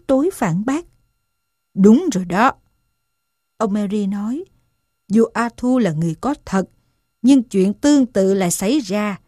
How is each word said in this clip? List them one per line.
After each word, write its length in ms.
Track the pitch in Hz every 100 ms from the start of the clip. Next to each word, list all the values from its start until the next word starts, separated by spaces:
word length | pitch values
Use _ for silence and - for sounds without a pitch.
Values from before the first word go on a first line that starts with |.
| -
tối 240 | 269 330
phản 320 | - 202 170
bác. 200 | 220 285 339 _ _ _ _ _ _ _ _
"Đúng 340 | 185 196 240 370
rồi 120 | 190
đó." 280 | 175 180 254 - _ _ _ _ _ _ _ _ _ -
Ông 160 | 220
Mary 340 | 208 202 214 196
nói, 380 | 202 214 269 381 _ _ _ _ _ -
"Vua 180 | 208 220
Arthur 500 | 214 233 233 247 254
là 100 | 196
người 220 | 151 170
có 200 | 160 247 294
thật, 200 | - 190 - _ _ _ _ _
nhưng 200 | 240 277
chuyện 320 | 226 196 185
tương 320 | 202 294 294 254
tự 280 | 196 190
lại 160 | 196 180
xảy 300 | - 196 294
ra. 400 | 190 208 208 190